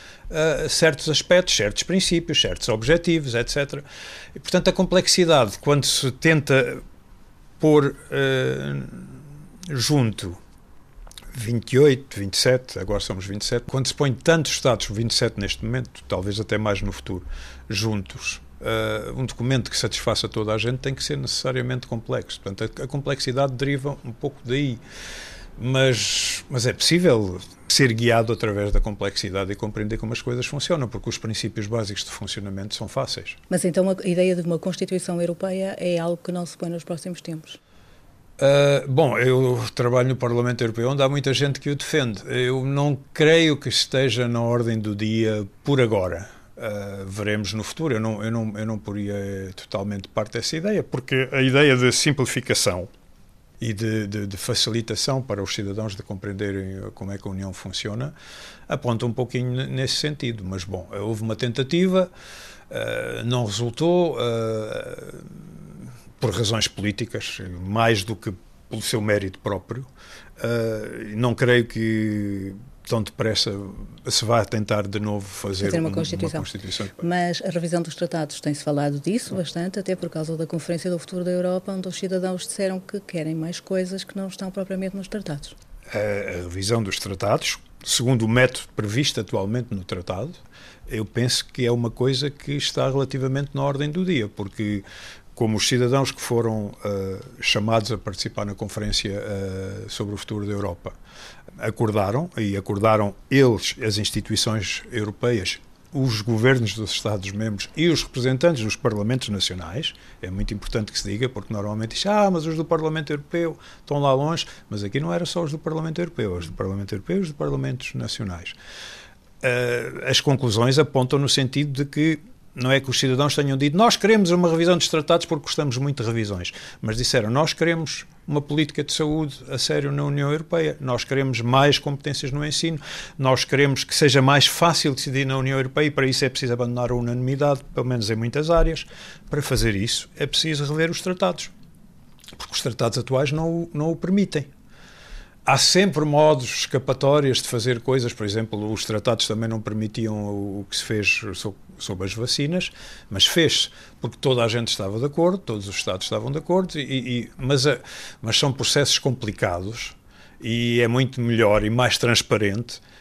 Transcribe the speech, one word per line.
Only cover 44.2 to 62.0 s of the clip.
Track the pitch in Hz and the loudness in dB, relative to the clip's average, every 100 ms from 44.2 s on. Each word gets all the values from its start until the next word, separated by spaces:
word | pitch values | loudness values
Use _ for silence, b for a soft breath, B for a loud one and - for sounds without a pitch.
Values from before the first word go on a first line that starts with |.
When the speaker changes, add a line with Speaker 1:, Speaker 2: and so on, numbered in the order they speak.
| 120 | 0
Speaker 1:
na | 117 | 0
ordem | 117 120 117 113 | 2 2 2 0
do | 107 104 | -2 -2
dia | 107 113 110 107 101 - | 0 2 2 0 -4 -6
por | - 139 | 2 4
agora. | 120 104 92 87 98 B B - | 4 4 0 -4 -10 B B -10
Ah, | 117 104 101 98 98 | -6 -6 -8 -10 -8
veremos | 98 104 107 98 | -4 0 0 -2
no | 107 | -4
futuro. | 104 - 160 110 | -6 -4 -2 0
Eu | |
não, | 110 104 | 0 -2
eu | 110 | -2
não, | 117 110 104 | -2 -2 -4
eu | 110 | -4
não | 110 | -4
poria | - 104 101 101 98 98 95 92 | -6 -4 -4 -4 -4 -6 -8 -12
totalmente | - 101 101 101 95 | -8 -6 -4 -6 -6
parte | - 104 | -4 -4
dessa | 117 - 156 | -4 -4 -2
ideia, | 190 202 | 0 0
porque | - 139 - 131 131 | -2 -6 0 0 2
a | 139 | 2
ideia | 131 135 147 127 | 4 6 8 8
de | 123 | 6
simplificação | 117 147 143 123 120 - - - 90 90 - - - - - _ - | 4 2 2 0 0 0 2 2 0 -4 -14 -20 -20 -20 -20 _ -8
e | 117 | -6
de, | 98 110 110 104 | -2 -2 -2 -2
de, | 104 101 | -4 -6
de | 98 | -6
facilitação | - 113 107 113 113 110 - 135 | -2 0 0 0 -2 -2 -2 -2
para | 123 101 | -2 -4
os | 98 - | -4 -4
cidadãos | 101 101 110 98 | -4 -4 -6 -8
de | |
compreenderem | - 98 101 98 101 98 95 95 101 | -10 -8 -8 -4 -4 -4 -6 -8 -10
como | - 98 | -10 -10
é | 98 | -8
que | 101 | -8
a | |
União | 95 98 | -6 -8
funciona, | 92 101 92 107 107 139 B B B B B - | -10 -10 -8 -6 -6 -8 B B B B B -8
aponta | 127 120 113 | -4 -2 -2
um | 120 | -2
pouquinho | 113 120 127 123 | -2 -2 -2 -2
ne-, | 127 135 | -4 -4
nesse | 131 127 - | -2 -2 -2
sentido. | 151 147 131 110 92 | -2 -4 -6 -6 -6
Mas, | 95 | -8
bom, | 90 95 - 101 | -6 -8 -8 -6
houve | 104 110 | -4 -4
uma | 110 110 | -4 -2
tentativa, | 123 117 127 170 185 185 | -2 -2 0 2 4 4